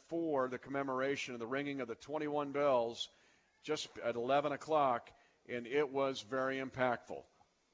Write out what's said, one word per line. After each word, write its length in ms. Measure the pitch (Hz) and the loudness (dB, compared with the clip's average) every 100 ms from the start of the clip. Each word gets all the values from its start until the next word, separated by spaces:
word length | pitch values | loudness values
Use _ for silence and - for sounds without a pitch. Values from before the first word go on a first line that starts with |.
| - | -6
for 400 | 165 165 139 127 | -4 0 2 0
the 80 | 123 | -2
commemoration 760 | 127 139 139 127 135 139 - | -4 -4 -2 0 0 0 -4
of 60 | 120 | -6
the 80 | 113 | -4
ringing 320 | 131 143 139 | -2 -2 -4
of 80 | 120 | -4
the 80 | 110 | -6
twenty-one 560 | - 151 151 147 143 | -6 -4 -2 -2 -2
bells 580 | 139 143 127 117 113 - _ _ _ _ _ | 2 4 4 4 -2 -8 _ _ _ _ _
just 240 | - 151 - - | -4 -4 -4 -4
at 120 | 117 117 | -2 0
eleven 360 | 123 143 147 | 2 2 2
o'clock, 580 | 139 - 156 139 117 - - _ _ - | -2 2 4 4 2 -2 -18 _ _ -8
and 180 | 120 117 | -8 0
it 240 | 139 147 | 0 2
was 320 | 135 135 127 | 2 0 0
very 360 | 104 131 131 135 | -4 -2 0 -2
impactful. 640 | 131 131 127 117 - 73 - _ _ _ _ | -4 0 0 0 -4 -12 -12 _ _ _ _